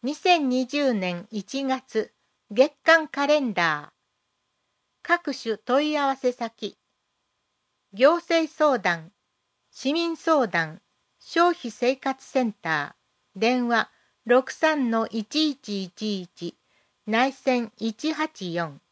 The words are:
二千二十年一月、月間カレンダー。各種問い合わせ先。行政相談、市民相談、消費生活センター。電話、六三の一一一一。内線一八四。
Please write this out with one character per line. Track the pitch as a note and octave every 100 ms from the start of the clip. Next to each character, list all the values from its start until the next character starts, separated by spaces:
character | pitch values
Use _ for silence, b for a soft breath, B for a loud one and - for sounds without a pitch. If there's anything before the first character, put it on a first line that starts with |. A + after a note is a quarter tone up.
二 | A#3+
千 | D4+ F#4 F4 C#4
二 | B3+ B3+
十 | C#4+ C#4+
年 | A3 F#3 F3 -
一 | G#3+ F#3+ C4
月、 | C4+ C4 _ A3 G#3+ _ _ _ _
月 | G#3 C#4+ _
間 | - E4 D#4
カ | - C#4+
レ | D4+
ン | C4 G3
ダ | E3+ D3+ D3
ー。 | _ _ _ _ _ _ _ _ _ _ _
各 | - F4 E4
種 | C4+ A#3 G#3
問 | - C4 D4+
い | D4+
合 | C#4
わ | C4+
せ | B3
先。 | B3 A3+ _ G#3+ - _ _ _ _ _ _ _ _ _ _ _
行 | G3 C4 E4+
政 | - E4 D#4+
相 | - D4+ B3+
談、 | F#3 E3+ D#3+ _ _ _ _ _ _
市 | - B3+
民 | D#4 E4+ E4
相 | - D#4 A3+
談、 | F3 D#3+ D#3 _ _ _ _
消 | - E4 F4 E4+
費 | A#3+
生 | - A#3+ C4+
活 | - C4
セ | - B3
ン | A#3+
タ | - E3 D#3 C#3+ - _ _ _ F#3+
ー。 |
電 | A3 B3+ A#3+
話、 | A#3 - b b b -
六 | B3 C4
三 | - D#4 D4+ B3
の | A3+ A3
一 | A3+ G#3 D4 D#4
一 | C#4 - G3+ F#3+
一 | - G#3+ G3
一。 | F3+ - F3 - _ _ _ _ -
内 | A3 C4+
線 | C4 - B3+ A#3 _
一 | A3+ G#3+ D4+
八 | D4+ D#4 - F#3
四。 | E3+ E3 C#3+ _